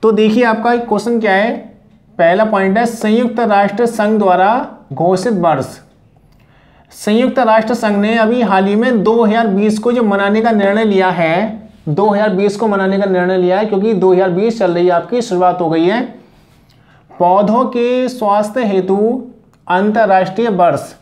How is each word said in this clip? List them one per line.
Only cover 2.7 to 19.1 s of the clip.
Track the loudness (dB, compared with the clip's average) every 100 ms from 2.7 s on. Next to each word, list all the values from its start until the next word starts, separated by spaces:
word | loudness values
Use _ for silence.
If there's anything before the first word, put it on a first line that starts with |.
| 0
है | -2
संयुक्त | -2 0 0 0 -2
राष्ट्र | 0 2 2 0 -2
संघ | 0 0 2
द्वारा | 2 2 2 0 -4 -14 -16
घोषित | -4 0 0 0
वर्ष। | 0 0 0 -4 -12 -20 _ _ _ _ _ _ _ _ _ _
संयुक्त | -10 -2 0 0 0
राष्ट्र | 2 2 0
संघ | -2 -2 0
ने | 0 0
अभी | 0 0
हाल | 0 0
ही | 2 0
में | 0 0
दो | 2 2
हज़ार | 2 2 0
बीस | 0 0 0
को | -2
जो | 0
मनाने | 0 0 0 0
का | 0
निर्णय | 0 0 0
लिया | 0 2 0
है, | 0 0 0 -2 -8 -18 -14 -6
दो | 0 0
हज़ार | 2 0
बीस | 0 -2 0
को | -2
मनाने | 0 0 0
का | 0
निर्णय | 0 0 0
लिया | 0 0
है, | 0
क्योंकि | 0 0
दो | 2 2
हज़ार | 2 2
बीस | 0 -2 0
चल | -2
रही | 0 2
है |
आपकी, | 0 -2 -4
शुरुआत | -2 0 0 0
हो | -2
गई | 0
है। | 0 0 -4 -12 -20 _ _ _ _ _ _ _ _
पौधों | -2 2 2 2 0 0
के | -2 -2 0 -2
स्वास्थ्य | -4 -2 0 0 -2 -2
हेतु | -2 0 0 0